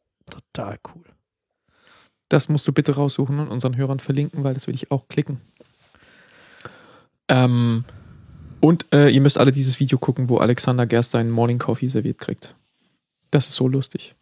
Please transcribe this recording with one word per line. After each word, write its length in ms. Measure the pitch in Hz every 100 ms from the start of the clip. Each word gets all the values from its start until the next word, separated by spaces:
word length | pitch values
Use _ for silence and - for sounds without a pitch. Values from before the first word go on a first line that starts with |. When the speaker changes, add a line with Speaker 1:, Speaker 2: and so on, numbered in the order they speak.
| _ _ -
Speaker 1:
Total 500 | - _ - 98 - -
cool. 100 | 170 _ _ _ _ _ _ _ _ _ _ _ _ -
Speaker 2:
Das 200 | 147 -
musst 180 | 151 -
du 60 |
bitte 240 | 139 151 139
raussuchen 420 | 143 - 135 143
und 100 | 151
unseren 280 | 120 127 123
Hörern 240 | 135 135
verlinken, 420 | - 139 147 156
weil 120 | 139
das 120 | 131 -
will 80 |
ich 160 | 127 -
auch 160 | 131 -
klicken. 320 | - 151 135 _ _ _ _ _ _ _ _ _ _ _ - - - - _ _ _ -
Ähm, 560 | 127 127 120 120 117 123 - - - - - - -
und, 260 | 151 170 -
äh, 160 | 147 143
ihr 120 | 135
müsst 180 | 139 -
alle 140 | 135
dieses 260 | 135 131 127
Video 180 | 135 127
gucken, 300 | - 127 127
wo 100 | 120
Alexander 480 | 110 120 - 123 117
Gerst 260 | 117 120
seinen 180 | 117 117
Morning 280 | 117 117 120
Coffee 300 | - 110 127
serviert 300 | 110 - -
kriegt. 360 | - - - _ _ _ _ _ _ _ -
Das 180 | 143 -
ist 60 |
so 140 | - 131
lustig. 460 | 135 135 - - _